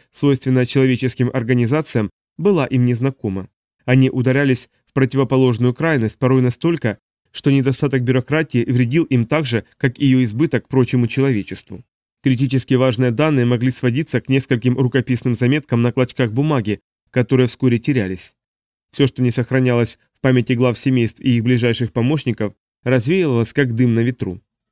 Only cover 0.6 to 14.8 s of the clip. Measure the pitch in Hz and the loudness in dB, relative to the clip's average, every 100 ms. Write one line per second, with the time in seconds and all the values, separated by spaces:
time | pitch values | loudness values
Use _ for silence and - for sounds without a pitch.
0.6 | 123 139 131 127 127 - 123 131 117 127 | 2 2 2 2 -2 -2 -2 -2 0 0
1.6 | 117 151 156 117 104 - _ - 175 185 | 0 -2 -2 -4 -4 -8 _ -4 0 2
2.6 | 131 127 123 117 135 131 107 95 95 _ | 0 0 0 0 -2 -4 -6 -6 -10 _
3.6 | _ _ - 131 131 131 123 131 143 127 | _ _ 2 4 4 2 0 2 2 0
4.6 | - _ _ - 131 131 131 131 131 110 | -6 _ _ -2 0 0 0 2 2 2
5.6 | 123 120 165 147 110 - 127 131 127 - | 0 0 -2 0 -2 -2 0 2 2 0
6.6 | 165 165 117 98 _ _ _ - 143 139 | -2 -2 -4 -6 _ _ _ -4 0 2
7.6 | 127 127 143 135 120 127 - 151 156 123 | 2 -2 -2 0 0 0 0 -2 0 -2
8.6 | - 123 120 151 165 127 113 151 139 117 | 0 0 0 0 0 0 0 -2 0 -4
9.6 | - _ 135 120 139 127 123 110 160 120 | -6 _ -4 0 2 2 2 0 -2 -2
10.6 | - 131 123 127 117 - 139 110 92 - | 0 0 2 0 0 0 0 -2 -4 -10
11.6 | - 92 - _ _ _ 135 123 135 131 | -12 -16 -18 _ _ _ -2 0 0 0
12.6 | - 127 131 113 127 113 156 139 120 120 | 0 2 2 2 0 0 0 0 0 0
13.6 | 127 123 127 120 160 123 - 135 - 123 | -2 -2 -2 -2 -2 -4 -2 -2 0 -2
14.6 | 127 123 | 0 0